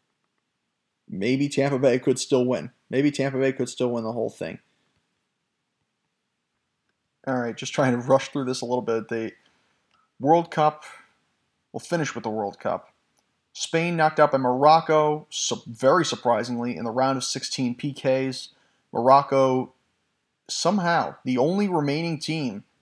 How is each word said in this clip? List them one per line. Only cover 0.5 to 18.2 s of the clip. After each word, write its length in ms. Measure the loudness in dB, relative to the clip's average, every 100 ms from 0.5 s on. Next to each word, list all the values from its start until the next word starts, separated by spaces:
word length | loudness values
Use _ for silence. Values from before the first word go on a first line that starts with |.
| _ _ _ _ _ -14
Maybe 400 | -4 0 0 0
Tampa 280 | 0 0 2
Bay 220 | 2 2
could 180 | 2 0
still 280 | 2 2 2
win. 260 | -2 -6 _ -6
Maybe 220 | 0 0
Tampa 260 | 0 -2 0
Bay 140 | -2
could 160 | -2 -6
still 220 | -4 -4
win 160 | -2 -4
the 80 |
whole 160 | -4 -6
thing. 300 | -6 -10 -12 _ _ _ _ _ _ _ _ _ _ _ _ _ _ _ _ _ _ _ _ _ _ _ _ _ _ -6
All 80 | -4
right, 200 | -4 -8
just 180 | -8
trying 180 | -2 0
to 60 | 0
rush 320 | 2 2 0
through 160 | -6 -4
this 160 | -6
a 40 | -4
little 160 | -4
bit. 280 | -2 -2 -2
The 240 | -6 -6 -10 _ _ _ _ _ _ _ -4
World 300 | 2 2 2
Cup, 360 | 0 0 0 -12 -20 -20 _ _ _ _ _ _
we'll 100 | -12
finish 340 | -4 -4 -4 -6
with 80 |
the 60 | -6
World 280 | -6 -6 -6
Cup. 360 | -6 -6 -8 _ _ _ _ _ _
Spain 460 | -12 -4 -2 0 2
knocked 220 | 2 4
out 120 | 4
by 60 | 4
Morocco, 880 | 2 4 6 6 4 2 2 0 -6
su-, 320 | -6 -6 -6 -10
very 380 | 0 4 4 2
surprisingly, 720 | -2 0 0 0 -4 -4 -6
in 100 | -4
the 60 |
round 260 | 0 0 0
of 60 | -4
sixteen 500 | -8 -8 -4 -4 -4
P 160 | -8
Ks. 580 | -4 0 0